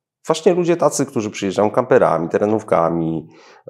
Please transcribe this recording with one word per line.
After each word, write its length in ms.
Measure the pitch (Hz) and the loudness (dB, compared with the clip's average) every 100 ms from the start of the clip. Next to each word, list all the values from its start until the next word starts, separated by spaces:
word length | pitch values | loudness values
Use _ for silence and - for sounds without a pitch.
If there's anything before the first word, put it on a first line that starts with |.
| _ _ - | _ _ -4
właśnie 260 | 160 208 | 0 2
ludzie 240 | 175 170 170 | 2 0 0
tacy, 280 | 151 147 135 | 0 0 -4
którzy 260 | 117 104 | -4 -6
przyjeżdżają 400 | - 98 90 104 | -6 -4 0 0
kamperami, 580 | 127 120 127 80 80 82 | 0 2 4 4 0 -2
terenówkami, 960 | 98 104 110 - 85 82 85 80 80 80 - - - | -2 0 -2 0 0 2 0 -2 -4 -8 -20 -20 -20